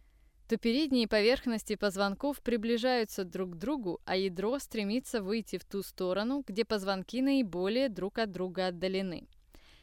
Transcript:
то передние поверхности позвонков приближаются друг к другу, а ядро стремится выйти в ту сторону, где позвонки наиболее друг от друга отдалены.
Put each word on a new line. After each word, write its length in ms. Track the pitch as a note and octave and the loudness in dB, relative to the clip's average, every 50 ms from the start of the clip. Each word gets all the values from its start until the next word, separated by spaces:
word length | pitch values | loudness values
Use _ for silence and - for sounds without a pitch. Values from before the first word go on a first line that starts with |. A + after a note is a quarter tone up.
| - _ _ _ _ _ _ _ - - | -20 _ _ _ _ _ _ _ -4 -2
то 100 | A3+ G#3 | -2 0
передние 500 | - A#3 A3+ C#4 D#4+ C#4 C4 B3 A3+ G3+ | 2 2 2 2 2 4 4 2 4 4
поверхности 720 | - G#3+ G3+ A3+ C4 - - B3+ A3+ G#3+ - - G#3+ - | 4 4 6 6 4 4 2 -2 -4 -2 -4 -4 -2 0
позвонков 640 | - G#3 F3 F#3+ G3+ G3 G3 - - C#4+ C#4 - | 0 0 2 2 2 0 0 0 -2 -2 -2 -2
приближаются 840 | - - A#3 A#3 G#3 A3+ A#3+ A3+ A3+ B3+ B3+ A#3+ A3 - - - G3 | -2 -2 0 0 2 0 0 2 2 2 2 2 0 0 -2 -4 -6
друг 280 | F3 - F#3 F#3+ F#3 | -4 -4 -4 -4 -4
к 40 | F3 | -6
другу, 460 | E3 F3 A#3+ D#4 C#4 A3 F3+ D#3+ - - | -6 -4 -2 -2 -2 -2 -4 -6 -6 -4
а 140 | - F#3+ F#3+ | -2 0 0
ядро 420 | F#3+ G3 F3 F3 F#3+ G#3+ C4 C#4 | 0 0 -2 -2 -2 0 -2 -2
стремится 640 | - - - A3 G3+ G3 G#3+ B3+ - - - A#3 G3 | -4 -4 -4 -2 -2 0 0 -2 -2 -2 -2 -2 -2
выйти 340 | F#3 G#3+ A3+ G#3 - - F3+ | 0 -2 -2 -2 -4 -6 -8
в 60 | - | -6
ту 180 | - - G3+ | -6 -6 -6
сторону, 600 | F#3 - - - F#3 F3+ F#3 G3 G#3+ A#3+ C4+ C#4+ C4+ | -6 -6 -6 -4 -2 0 0 0 0 0 -2 -2 -4
где 200 | - F#3+ G#3 A3 | -4 -2 -2 0
позвонки 560 | - A3+ G#3 F#3+ G3 G3 F#3+ F#3 - - B3 | 0 0 0 0 0 -2 -2 -4 -4 -2 0
наиболее 680 | C4 C#4 C#4 C4+ B3 F#3 E3 F3+ F#3 G3 A3 B3+ C#4 C4+ | 2 4 4 4 4 2 0 0 0 2 2 2 2 0
друг 320 | G3 F3 F#3 G3+ - A#3 | 0 -2 -4 -4 -2 -2
от 120 | A3+ G#3 | -2 -2
друга 360 | F3+ F3 F#3 F#3 E3+ F#3 F#3 F#3 | -2 -4 -4 -2 -2 0 0 0
отдалены. 600 | F3+ E3+ F3+ F#3+ F#3+ F#3+ G3 F#3 E3 - - - - - - - - - - - - - | 0 -2 -2 0 0 0 0 -2 -4 -6 -8 -14 -20 -20 -20 -20 -20 -20 -20 -20 -20 -20